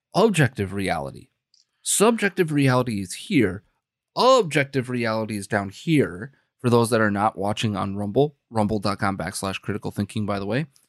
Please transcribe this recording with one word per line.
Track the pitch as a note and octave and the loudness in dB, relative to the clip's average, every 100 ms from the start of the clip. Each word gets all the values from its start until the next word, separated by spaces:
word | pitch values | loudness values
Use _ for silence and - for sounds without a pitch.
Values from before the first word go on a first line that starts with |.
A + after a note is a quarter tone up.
| _ | _
objective | E3 A3+ E3 B2 - F#2+ | 2 2 4 2 0 -4
reality. | G2+ F#2 E2 C#2 B1 - _ _ _ _ _ | -4 -2 -2 -6 -12 -18 _ _ _ _ _
Subjective | - - G#3 A3 G3+ F#3+ D#3+ | -4 2 4 4 0 0 0
reality | C#3+ C3+ B2+ B2+ G#2 | 2 4 4 2 -4
is | F#2 | -6
here. | - - E3+ G2+ F2 - _ _ _ _ | -10 -2 2 2 0 -12 _ _ _ _
Objective | - A#3+ C4 F3+ D3 C#3 C3+ B2 | 0 4 4 2 0 -2 -2 -4
reality | B2 A#2 A2 G#2+ G#2 | -2 -2 -2 -4 -6
is | F#2+ | -4
down | G#2+ G2 | -4 -4
here. | - E3 D3+ F#2 F2+ B2 _ _ _ | -6 0 2 2 -2 -14 _ _ _
For | B2 | 2
those | A#2+ A2+ | 2 4
that | A#2 | 2
are | G#2+ | 2
not | G2+ G#2+ - | 2 0 0
watching | G2+ G#2+ A2 G2 | -4 -2 -2 -2
on | G2 G2 | -4 -6
Rumble, | G#2 A2+ D3 - _ | -2 0 0 -2 _
rumble | A2+ G#2 G#2+ | 0 0 0
dot | G2+ G2 | -2 -2
com | G2+ F#2+ | -2 -2
backslash | E2+ - G2 F#2 | -6 -6 -6 -6
critical | - G2+ A2 | -8 -8 -6
thinking, | - G#2 A2+ G#2 | -6 -6 -4 -4
by | G2+ | -4
the | G2 | -4
way. | A#2+ D#3 _ | -4 -4 _